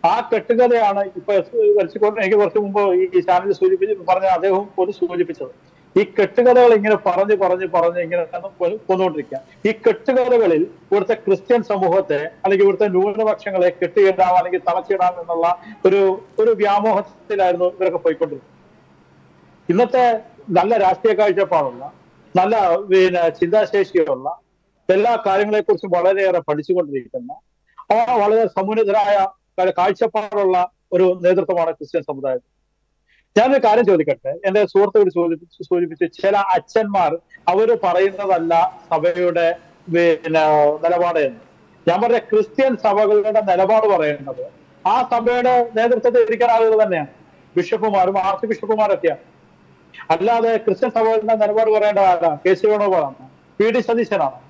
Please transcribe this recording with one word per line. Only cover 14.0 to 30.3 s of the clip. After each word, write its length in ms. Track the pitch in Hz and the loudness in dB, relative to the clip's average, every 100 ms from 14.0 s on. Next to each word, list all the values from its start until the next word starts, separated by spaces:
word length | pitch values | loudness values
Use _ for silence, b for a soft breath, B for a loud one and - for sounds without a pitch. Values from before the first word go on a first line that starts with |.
| 190 185 180 180 | 2 2 2 2
അല്ലെങ്കിൽ 220 | 180 180 - | 0 -4 -2
തളച്ചിടാം 460 | 175 180 190 180 180 | -4 -4 -2 -2 -2
എന്നുള്ള 260 | 170 170 170 175 220 220 190 | -6 -2 -2 -2 -8 -2 2
ഒരു, 140 | 196 196 190 - - | 4 2 -2 -8 -2
ഒരു 120 | 220 214 | 0 2
വ്യാമോഹത്തിലായിരുന്നു 1080 | 208 202 220 202 202 _ _ 202 185 175 180 180 | 0 0 0 -2 -4 _ _ 0 0 2 -2 0
ഇവരൊക്കെ 260 | 185 170 165 | -4 -2 -4
പോയിക്കൊണ്ടിരുന്നത്. 440 | 160 160 139 _ _ _ _ _ _ _ _ _ _ _ _ - | -2 -6 -8 _ _ _ _ _ _ _ _ _ _ _ _ -4
ഇന്നത്തെ 320 | 175 240 254 247 220 - - - 175 | 0 0 2 0 0 -8 -20 -4 -2
നല്ല 220 | 190 226 185 | 0 0 0
രാഷ്ട്രീയ 300 | 185 226 202 | 0 -2 0
കാഴ്ചപ്പാടുള്ള, 640 | 208 185 190 165 139 123 139 _ _ _ _ 180 | 0 0 0 -2 -2 -8 -18 _ _ _ _ -2
നല്ല, 200 | 196 226 190 175 202 | 0 0 0 0 2
പിന്നെ, 320 | 190 185 180 165 160 | 2 2 2 -2 -2
ചിന്താശേഷിയുള്ള, 880 | 170 208 208 202 185 180 151 131 139 170 _ _ _ _ - | 0 0 0 -2 0 0 -2 -2 -6 -12 _ _ _ _ 0
എല്ലാ 240 | 190 226 226 208 | 2 2 0 0
കാര്യങ്ങളെക്കുറിച്ചും 640 | 190 208 214 202 190 202 175 | 0 0 -2 0 -2 0 0
വളരെയേറെ 460 | 175 196 190 175 151 | 2 2 0 -2 -2
പഠിച്ചുകൊണ്ടിരിക്കുന്ന, 840 | 151 147 180 151 139 117 127 123 - _ _ _ B - | -6 -2 -4 -2 -8 -10 -14 -14 -18 _ _ _ B -2
ആ, 40 | 214 233 240 | -2 0 0
വളരെ 200 | 208 220 220 - | 0 0 0 -4
സമുന്നതരായ 580 | 196 220 208 214 202 202 190 _ _ - | -4 -2 0 0 0 0 -2 _ _ -4
കാ-, 160 | 185 - | -4 0
കാഴ്ചപ്പാടുള്ള 800 | 196 196 226 220 208 | -2 -2 -4 -4 -6